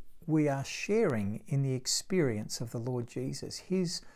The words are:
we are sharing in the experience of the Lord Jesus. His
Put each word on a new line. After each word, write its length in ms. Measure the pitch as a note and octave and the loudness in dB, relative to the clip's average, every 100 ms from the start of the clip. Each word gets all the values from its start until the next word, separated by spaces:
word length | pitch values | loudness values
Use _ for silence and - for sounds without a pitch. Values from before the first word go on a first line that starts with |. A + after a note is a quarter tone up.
| - - - | -10 -8 2
we 220 | D#3 D3 | 4 4
are 160 | C#3 | 2
sharing 800 | C3+ - - G#3+ G#3 A2+ G2+ G#2+ - | -2 -6 0 4 4 2 0 -4 0
in 160 | C#3 | 2
the 100 | C3+ | 2
experience 880 | C3 - - - F#3+ C#3 G#2 A2+ - | 0 0 -2 0 4 4 2 -2 -6
of 100 | A#2 | -4
the 80 | A2+ | -4
Lord 280 | A#2+ B2 A#2+ | -2 -2 -2
Jesus. 520 | B2+ C3+ C#3 - - | -4 -4 -4 -8 -8
His 420 | - F#3 F3 - - | -2 0 0 -2 -8